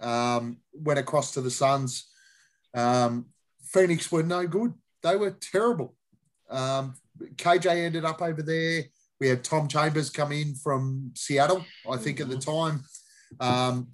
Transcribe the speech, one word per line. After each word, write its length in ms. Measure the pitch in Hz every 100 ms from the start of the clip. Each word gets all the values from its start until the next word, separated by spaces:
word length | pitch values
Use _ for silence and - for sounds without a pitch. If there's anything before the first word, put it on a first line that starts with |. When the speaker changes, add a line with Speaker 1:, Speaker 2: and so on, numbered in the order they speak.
Speaker 1:
Um, 580 | 120 120 123 120 117 120 _
went 240 | 151 151 139
across 340 | 135 151 135
to 80 | 139
the 100 | 127
Suns. 600 | - 135 139 131 - - _ _ _ _ _ _
Um, 520 | 120 120 123 120 120 - _ _ _
Phoenix 500 | - 190 185 160 -
were 100 | 165
no 240 | 165 175 175
good. 280 | 185 240 - _ _
They 140 | 220 214
were 140 | 202
terrible. 640 | 190 - 190 233 185 123 _ _ _ _ _ -
Um, 440 | 131 131 135 135 131 _ - - 147
K 220 | 175 180
J 260 | 180 175
ended 200 | 170 165
up 180 | 160 160
over 200 | 170 156
there. 420 | 151 160 165 165 143 _ _ -
We 80 | 135
had 160 | 127
Tom 240 | - 156 147
Chambers 400 | 151 156 156 139
come 220 | - 143
in 220 | 147 151
from 560 | 135 151 135 135 135 131
Seattle, 500 | - - 139 151 190 170 - -
I 60 | 127
think, 240 | 131 139
at 80 | 135
the 80 | 131
Speaker 2:
Mm-hmm. 420 | 151 156 160 151
Speaker 1:
time. 60 | - - - - - -
Um, 480 | 127 123 127 123 123